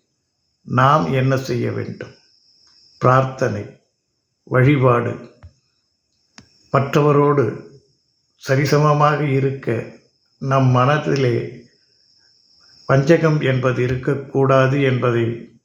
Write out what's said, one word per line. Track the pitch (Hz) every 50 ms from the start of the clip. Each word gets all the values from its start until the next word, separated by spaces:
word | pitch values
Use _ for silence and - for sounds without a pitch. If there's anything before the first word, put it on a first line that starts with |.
| _ _ _ _ _ _ _ _ _ _ _ _ _
நாம் | - 127 123 131 139 151 160 - - 135
என்ன | 131 127 135 135
செய்ய | 131 - - 123 120 120 113
வேண்டும்? | - 110 104 - - - - - - _ _ _ _ _ _ _ _ _ _ _ _ _ _ _ _ _
பிரார்த்தனை, | - 123 127 135 131 131 - - 135 107 104 104 107 - - _ _ _ _ _ _ _ _ _ _ _ _ _ _
வழிபாடு, | - 123 127 127 143 147 131 131 123 120 120 120 - - - - - - _ - - _ _ _ _ _ _ _ _ _ _ _ _ _ _ _ _ _ - - _ _ _ _ _ -
மற்றவரோடு | 127 135 131 - 151 147 147 139 143 143 147 143 143 117 101 90 - - - - - _ _ _ _ _ _ _ _ _ _ _ _ -
சரிசமமாக | - 131 139 151 131 151 147 151 151 147 147 147 151 151 139 151 143
இருக்க | 131 135 135 135 135 135 - 131 113 117 - - - - _ _ _ _ _ _ _ _
நம் | 135 135 135 139 131 127
மனதிலே | 127 123 127 139 151 151 151 160 143 139 127 120 117 - - - - - - _ _ _ _ _ _ _ _ _ _ _ _ _ _ _ _ _ _ _ _ _ _ _ _ -
வஞ்சகம் | 135 139 139 156 170 156 160 156 156 147
என்பது | 139 131 131 123 127 127 120 123 123
இருக்கக்கூடாது | 123 127 123 - 143 139 - - - - 135 135 131 135 135 131 131 139 143
என்பதை | 139 131 123 120 123 123 117 117 117 113 117 - - - - _